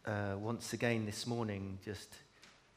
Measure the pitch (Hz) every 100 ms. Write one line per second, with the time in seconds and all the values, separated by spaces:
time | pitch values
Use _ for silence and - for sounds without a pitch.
0 | - 104 101 98 107 113 - 110 120 113
1 | 107 101 127 120 110 101 95 95 107 95
2 | - - - - - - -